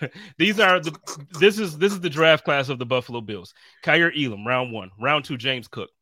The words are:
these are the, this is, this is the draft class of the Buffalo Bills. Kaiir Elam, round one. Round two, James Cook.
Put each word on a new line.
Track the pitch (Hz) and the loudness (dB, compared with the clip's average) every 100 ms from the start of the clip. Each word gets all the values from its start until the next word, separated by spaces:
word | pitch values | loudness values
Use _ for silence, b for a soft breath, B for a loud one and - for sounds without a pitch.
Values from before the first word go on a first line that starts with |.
| 147 B B - | -10 B B -2
these | 196 208 | 0 4
are | 190 185 | 4 4
the, | 156 - - 151 143 156 | 0 -10 -12 -14 -12 4
this | 196 208 | 4 4
is, | 190 151 | -4 0
this | 196 | -2
is | 196 | 0
the | 175 | -4
draft | 147 160 151 - | 2 4 4 2
class | 143 135 | 0 -2
of | 127 | -4
the | 120 | -2
Buffalo | 127 123 117 | -2 -2 -8
Bills. | 107 101 87 _ b b | -8 -12 -14 _ b b
Kaiir | 165 160 170 151 | 2 4 2 0
Elam, | 131 101 110 | -4 -4 -2
round | 127 127 | -2 -2
one. | 110 92 98 | -8 -12 -6
Round | 127 151 131 | -2 -2 -2
two, | 127 | -6
James | 131 127 110 | -4 -6 -8
Cook. | 113 - _ | -12 -12 _